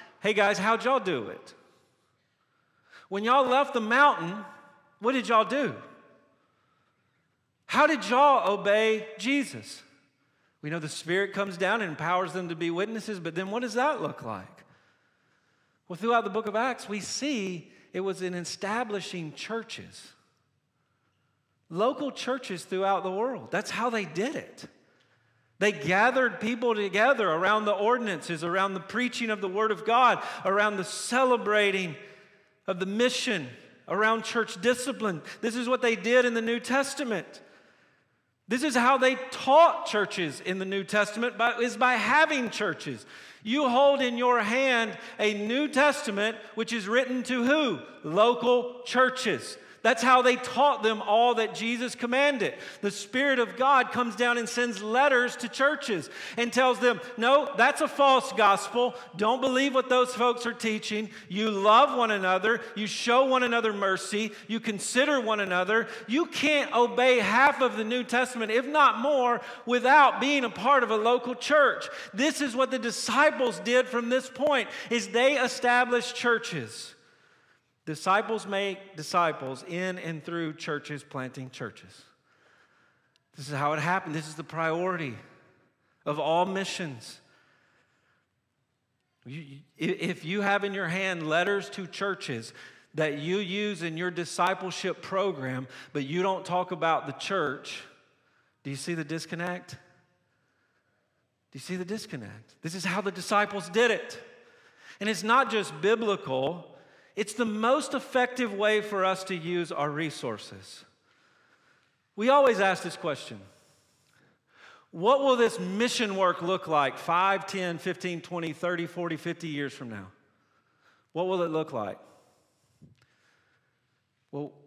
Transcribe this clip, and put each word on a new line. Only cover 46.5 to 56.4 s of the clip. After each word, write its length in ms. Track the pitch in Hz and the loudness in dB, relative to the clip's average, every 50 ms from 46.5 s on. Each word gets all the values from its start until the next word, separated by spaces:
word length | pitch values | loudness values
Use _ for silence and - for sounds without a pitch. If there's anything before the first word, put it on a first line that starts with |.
| - | -6
which 180 | 220 226 226 | -6 -4 -4
is 160 | 233 226 185 202 | -4 -4 -2 2
written 340 | 226 254 262 247 254 254 - | 2 2 2 2 -2 -4 -2
to 200 | - 254 247 233 | -2 -2 0 2
who? 360 | 254 294 311 302 240 170 123 - - - - - | 4 4 4 4 0 -2 -4 -8 -14 -16 -12 -8
Local 760 | 151 160 196 220 240 247 240 233 247 247 247 240 247 - - - | -2 4 4 6 6 4 2 2 2 2 2 2 -2 -10 -12 -10
churches. 720 | - - 247 254 247 254 - - 220 156 113 - - - - - - - - | -2 2 4 4 2 2 -2 -2 -2 -2 -2 -6 -10 -14 -16 -18 -20 -8 0
That's 200 | - 220 - - | 2 2 2 4
how 200 | 240 262 254 254 | 6 6 6 8
they 120 | 247 254 254 | 8 6 4
taught 480 | 247 - - - 233 285 285 240 220 | 2 -2 -4 2 4 4 4 4 4
them 180 | 208 226 220 208 | 2 0 0 0
all 320 | - 208 208 226 240 247 240 | 0 2 4 6 6 6 4
that 180 | 220 220 208 175 | 2 0 -2 -4
Jesus 400 | 160 214 226 247 226 254 240 - | -6 -4 -4 -2 -2 -4 -6 -6
commanded. 600 | - 240 240 247 269 285 294 285 233 185 135 - - - - - - | -6 -4 0 2 4 4 4 2 2 -2 -2 -4 -6 -14 -16 -10 -4
The 100 | - 202 | -4 -4
Spirit 480 | - - - - - 254 285 285 269 247 | -4 -6 -10 -4 -2 0 2 2 2 2
of 180 | 233 196 180 | 0 -2 0
God 360 | - 262 269 285 262 240 247 | 0 4 4 6 4 4 2
comes 240 | - 233 247 233 190 | 0 -2 -2 -2 0
down 200 | 202 240 240 240 | 0 0 2 2
and 120 | 240 226 - | 0 -2 -4
sends 340 | - 240 240 240 208 190 | -2 -2 -2 -2 -4 -6
letters 540 | 208 214 226 254 285 294 269 240 247 240 - | -6 0 2 4 4 6 4 4 2 0 -4
to 120 | - 247 226 | -6 -10 -8
churches 640 | - - 262 285 302 294 - - 202 160 - - - - - - - | -2 2 2 2 2 0 -4 -4 -4 -4 -4 -8 -14 -14 -14 -10 -4
and 160 | 226 | -4